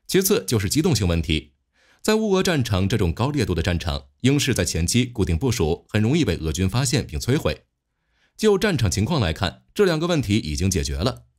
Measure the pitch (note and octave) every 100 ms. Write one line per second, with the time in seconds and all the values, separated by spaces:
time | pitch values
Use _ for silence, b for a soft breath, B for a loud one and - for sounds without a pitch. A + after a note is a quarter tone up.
0 | _ F3 F#3+ G#3 - A2 F2+ C#3+ F3 C#3
1 | F2+ E2+ D#2 D#2 - _ _ b b b
2 | - A3 A3 F#3+ F#3+ D#3+ A#2+ F#2 G2 A2
3 | F2+ D#2 B2 D3+ F2+ E2+ E2 E2+ - C#2+
4 | - _ B2+ C#3+ B2+ A2+ B2+ - E2+ A#2+
5 | A#2+ A#2+ F2 E2 C3+ - D#2 E2+ _ G#2+
6 | G#2+ E3 A#2 D#2+ D#2+ E2+ F#2+ A2 C3+ C3+
7 | D#2 D2+ - C#3+ - D2 _ _ _ _
8 | _ _ _ _ G#3+ G3 A3 D#3+ G#2+ -
9 | A2 E3 F#2 D#2+ F2 - _ - G3 D#3
10 | F3 E3+ A2 G#2 D2+ C#2 F#2+ E2 C#2 C#2
11 | G#2+ B2 -